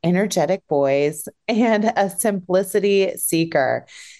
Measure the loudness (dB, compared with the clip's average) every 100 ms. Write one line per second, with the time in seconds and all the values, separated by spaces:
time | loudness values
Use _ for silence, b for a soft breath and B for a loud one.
0 | 0 0 0 0 0 -2 _ 0 2 2
1 | 0 -4 -16 _ -4 0 2 2 0 0
2 | -2 0 -2 -2 0 0 0 0 2 2
3 | 0 -2 -4 -2 0 0 0 -2 -6 B
4 | B